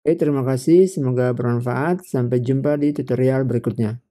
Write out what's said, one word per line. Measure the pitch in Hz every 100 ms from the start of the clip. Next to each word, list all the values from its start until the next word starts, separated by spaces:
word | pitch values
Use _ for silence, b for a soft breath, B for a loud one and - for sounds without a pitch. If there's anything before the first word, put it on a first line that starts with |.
Oke, | - 170
terima | 151 143
kasih. | 127 131 135 170 190
Semoga | - 131 123 123
bermanfaat. | 123 120 120 123 123 156 185 -
Sampai | 135 120 123
jumpa | 120 135 143
di | 147 147
tutorial | 147 131 123 131 131 131
berikutnya. | 117 117 104 110 117 _